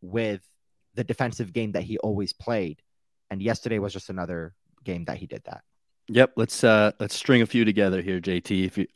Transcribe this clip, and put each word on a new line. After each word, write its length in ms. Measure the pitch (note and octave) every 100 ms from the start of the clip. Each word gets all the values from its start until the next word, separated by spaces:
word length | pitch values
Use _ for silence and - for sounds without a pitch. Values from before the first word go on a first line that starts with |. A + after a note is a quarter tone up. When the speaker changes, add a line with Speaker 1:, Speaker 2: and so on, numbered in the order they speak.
Speaker 1:
with 400 | F#2 A2+ A2 G2+ _ _ _ _ _
the 100 | A2
defensive 480 | A#2 A#2+ B2 A2 G#2
game 200 | A#2 A2
that 120 | F2+
he 140 | F2+ G#2+
always 340 | G#2+ G2+ G2
played. 500 | - - A2+ F2 D2 _ _ _ _ -
And 100 | G2
yesterday 380 | G#2 A2 A#2+ A2
was 140 | G2
just 180 | F#2+ -
another 440 | F#2 F2 E2+ E2 - _ _
game 200 | - F2 E2+
that 100 | G2+
he 100 | -
did 160 | -
that. 180 | - - _ _ _ _ -
Speaker 2:
Yep. 240 | A2+ C3 -
Let's, 260 | A2 -
uh, 300 | A#2+ G#2+ G#2 -
let's 140 | G#2
string 260 | - - B2+
a 60 | A2+
few 180 | A#2+
together 380 | A2 G#2 G2+ F#2+
here, 180 | F2+ F#2
J 180 | F#2 F2+
T. 280 | - F#2+ F#2
If 100 | -
you, 100 | -